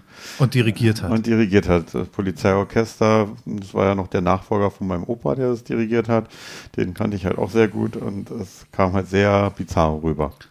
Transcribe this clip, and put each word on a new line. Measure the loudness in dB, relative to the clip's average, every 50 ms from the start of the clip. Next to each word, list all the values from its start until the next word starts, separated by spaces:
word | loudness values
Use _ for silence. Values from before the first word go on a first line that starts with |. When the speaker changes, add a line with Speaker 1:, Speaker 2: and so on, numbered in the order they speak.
| -10 _ -20 -20 -18 -10 -4 0
Speaker 1:
Und | 0 2 2
dirigiert | 2 2 2 2 2 2 2 2 2 0
hat. | -2
Speaker 2:
Und | 0 0 2
dirigiert | 2 2 2 4 4 4 4 4
hat. | 4 2 2 2 -2 -6
Das | -6 -6
Polizeiorchester, | -6 -4 -4 -4 -4 -4 0 0 2 2 2 0 0 0 -2 -2 -2 0 0 2 4 4 4 2 0 -4 -12 -10
das | -10 -8 -8 -8 -4 0
war | 2 2
ja | 2 2
noch | 0 -2
der | -4 -2 -2
Nachfolger | 0 2 0 0 0 -2 0 0 0 0
von | -2 -4 -6
meinem | -4 -4 -4 -4
Opa, | -6 -6 -4 -2 -4 -2
der | 0 0 -2
das | -2 -4 -4
dirigiert | -6 -4 -2 -2 0 0 0 2
hat. | 2 2 0 0 -2 -10 -20 -20 -18 -18 -18 -16 -10 -4
Den | -4 -4 -4 -4
kannte | -4 -4 -4 -4
ich | -2 -2
halt | -2 -2
auch | -2 -2 0
sehr | 2 2 2
gut | 2 0 -2 -4 -4 -4
und | -6 -8 -8 -8 -8 -10 -10
es | -10 -10 -10 -12 -14 -20 -20 _
kam | -2 0 0 2 2
halt | 0 -2 0
sehr | 2 2 4 4 4 2 2 0
bizarr | -4 -6 -8 -4 0 2 2 2 0 0
rüber. | -2 -2 -2 -2 -4 -6 -6 -12 -12 -6